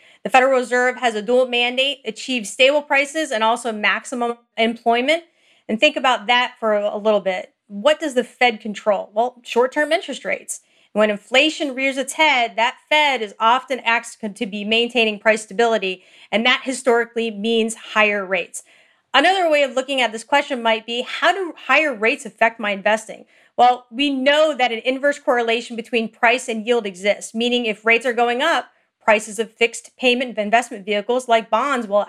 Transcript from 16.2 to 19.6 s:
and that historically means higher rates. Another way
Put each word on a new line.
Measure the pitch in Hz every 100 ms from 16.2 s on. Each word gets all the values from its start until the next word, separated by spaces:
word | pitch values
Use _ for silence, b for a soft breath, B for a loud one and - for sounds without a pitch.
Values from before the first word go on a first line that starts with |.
| B
and | 208 247
that | 262
historically | 254 247 262 233 233 226 226
means | 202 220 226 220
higher | 226 - 220 214 208
rates. | 185 185 - - b b b b b
Another | 262 330 392 349
way | 294